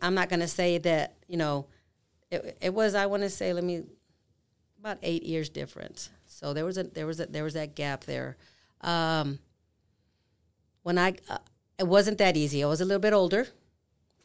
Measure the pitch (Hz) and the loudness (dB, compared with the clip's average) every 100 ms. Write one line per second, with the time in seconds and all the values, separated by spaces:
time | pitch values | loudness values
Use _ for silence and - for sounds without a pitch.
0 | 180 190 180 175 170 - 180 170 170 156 | 0 2 2 0 0 2 2 2 2 2
1 | - - - 170 151 143 139 _ _ _ | 0 -8 -8 -2 0 -2 -4 _ _ _
2 | _ _ - 170 - - 180 202 214 196 | _ _ -8 -8 -6 -4 -2 2 2 2
3 | 196 202 202 196 185 175 180 170 - - | 0 0 -2 -2 -2 0 -2 -4 -8 -18
4 | _ _ _ _ _ _ _ _ 214 196 | _ _ _ _ _ _ _ _ -10 -6
5 | - 165 165 160 151 - 143 - 50 - | -2 -4 -2 -4 -4 -8 -10 -12 -16 -12
6 | - - _ - 143 147 170 185 175 160 | -14 -16 _ -12 -6 -4 -4 -4 -6 -6
7 | 156 160 - 151 156 156 151 151 143 135 | -8 -6 -6 -6 -4 -4 -8 -6 -6 -6
8 | - 131 131 123 - _ _ _ - 170 | -6 -8 -8 -12 -20 _ _ _ -2 0
9 | 160 160 143 139 _ _ _ _ _ _ | 2 2 0 -4 _ _ _ _ _ _
10 | _ _ _ _ _ _ _ _ 175 180 | _ _ _ _ _ _ _ _ -2 2
11 | 185 185 - - - _ _ - 180 196 | 2 -2 -10 -10 -10 _ _ -4 6 6
12 | 202 208 190 151 147 139 147 156 185 196 | 6 4 4 4 2 2 0 0 0 2
13 | 214 208 175 196 262 - _ _ _ _ | 4 4 4 2 -2 -8 _ _ _ _
14 | _ _ | _ _